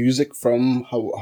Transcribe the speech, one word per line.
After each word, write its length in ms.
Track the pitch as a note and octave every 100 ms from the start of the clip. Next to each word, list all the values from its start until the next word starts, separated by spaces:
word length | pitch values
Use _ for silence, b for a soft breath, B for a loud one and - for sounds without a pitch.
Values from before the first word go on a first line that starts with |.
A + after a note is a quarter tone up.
| B2
music 280 | C3 C#3+ -
from 460 | B2 A#2+ B2+ B2 A#2+
Ha-, 320 | A#2+ A2 G#2